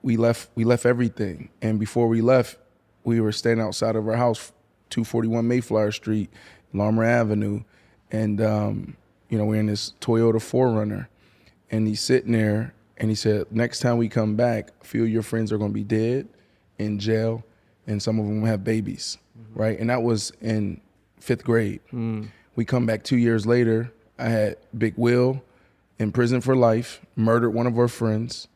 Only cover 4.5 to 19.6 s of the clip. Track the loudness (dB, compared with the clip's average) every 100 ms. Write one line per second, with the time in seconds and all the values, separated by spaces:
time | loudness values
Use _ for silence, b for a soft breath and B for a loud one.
4.5 | _ _ _ _ -6 -2 -2 0 0 2
5.5 | 0 0 0 0 -2 -4 -4 -4 B B
6.5 | B _ -2 0 2 2 2 2 0 -2
7.5 | -4 -8 b b b _ -4 -2 0 0
8.5 | 0 -2 -4 -10 -16 _ _ _ -2 0
9.5 | 0 0 -2 -8 -8 0 2 4 2 0
10.5 | 0 2 2 -2 -6 -10 b b b b
11.5 | b _ -2 0 -2 0 0 2 2 2
12.5 | 0 -4 -12 _ _ -2 0 0 0 -2
13.5 | -2 -2 0 0 2 0 0 0 0 0
14.5 | 0 -6 _ -8 -2 0 0 -2 -4 -2
15.5 | -2 -2 -4 -2 0 0 -2 -6 b b
16.5 | b b -8 -4 -2 0 0 0 -4 -10
17.5 | b b b -6 -4 -2 -2 -2 0 0
18.5 | 0 -2 -2 -4 -8 -10 -12 _ -20 -18
19.5 | -2